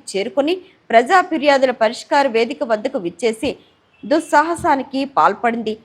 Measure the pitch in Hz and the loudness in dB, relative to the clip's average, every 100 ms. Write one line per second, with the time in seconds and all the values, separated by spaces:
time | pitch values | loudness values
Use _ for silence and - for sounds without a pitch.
0 | - 190 202 190 277 370 - _ - 233 | -8 -6 -4 -2 -2 -2 -8 _ 0 2
1 | 254 370 359 320 285 277 262 247 220 233 | 4 2 2 0 2 2 2 -2 -2 -2
2 | - 294 277 226 233 285 262 220 262 269 | -2 0 2 0 -2 -4 -4 -2 -4 -6
3 | 170 170 240 226 294 - _ _ _ _ | -8 -4 -4 -2 -4 -6 _ _ _ _
4 | 196 294 320 302 311 339 - 277 262 269 | -2 -2 2 2 2 0 0 0 -2 -6
5 | 269 - 160 - 240 233 214 214 | -4 2 2 2 -2 -2 -4 -8